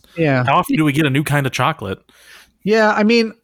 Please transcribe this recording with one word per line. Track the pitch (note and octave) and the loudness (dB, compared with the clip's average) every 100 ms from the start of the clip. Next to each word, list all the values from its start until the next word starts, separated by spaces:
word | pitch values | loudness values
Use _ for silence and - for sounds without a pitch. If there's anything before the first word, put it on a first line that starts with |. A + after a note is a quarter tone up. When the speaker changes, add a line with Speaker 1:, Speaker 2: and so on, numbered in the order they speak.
| _ - | _ -4
Speaker 1:
Yeah. | D#3 C3+ B2+ | 0 0 2
Speaker 2:
how | D#3+ | 0
often | F3+ C#4 | 0 0
do | D#3 | 0
we | |
get | C#3 D3+ | 0 0
a | |
new | C3+ | 0
kind | C#3+ C#3+ C3+ | 0 -2 -2
of | |
chocolate? | - C3 D3+ G2 F#2+ _ _ - - - _ | -2 -4 -4 -8 -10 _ _ -20 -20 -20 _
Speaker 1:
Yeah, | F#3 A3 G#3+ | -2 2 2
I | G#3 | 2
mean, | G#3 A#3 A3+ - | 2 2 0 -4